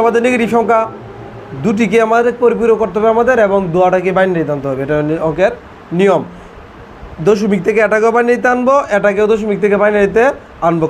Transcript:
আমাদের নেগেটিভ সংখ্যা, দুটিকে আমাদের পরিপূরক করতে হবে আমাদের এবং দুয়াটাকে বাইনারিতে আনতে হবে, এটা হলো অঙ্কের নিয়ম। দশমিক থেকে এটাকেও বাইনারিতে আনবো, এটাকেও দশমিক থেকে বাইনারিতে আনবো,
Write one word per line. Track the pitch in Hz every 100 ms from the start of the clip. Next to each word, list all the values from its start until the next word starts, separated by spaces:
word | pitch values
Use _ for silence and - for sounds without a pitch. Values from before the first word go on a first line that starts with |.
আমাদের | 226 233 240
নেগেটিভ | 247 226 233
সংখ্যা, | 226 226 220 - - - - - - 135
দুটিকে | 170 208 214 226 220
আমাদের | 226 240 240
পরিপূরক | 240 196 233 220
করতে | 220 208
হবে | 220
আমাদের | 220 240 240 202
এবং | 196 180
দুয়াটাকে | 175 180 185 180 185
বাইনারিতে | 190 170 147
আনতে | 147 135
হবে, | 131
এটা | 139 151
হলো | 151 165 160
অঙ্কের | 151 202 240 - - - 170
নিয়ম। | 196 165 120 - - - - - - - - - 160
দশমিক | 214 214 196 180
থেকে | 214 208
এটাকেও | 214 226 233
বাইনারিতে | 240 240 254
আনবো, | 247 247 277 277 202
এটাকেও | 202 196 214
দশমিক | 220 214 190
থেকে | 202 202
বাইনারিতে | 208 208 196 220 262 - - - 170
আনবো, | 170 156